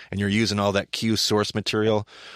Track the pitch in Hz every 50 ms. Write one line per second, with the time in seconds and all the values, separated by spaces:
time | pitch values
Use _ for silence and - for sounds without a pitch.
0 | - - 98 98 101 101 101 110 113 92 104 104 101 101 95 98 - - - -
1 | 110 113 110 - - - 107 104 104 - - 110 98 - - 107 107 110 107 107
2 | 104 - - - - - -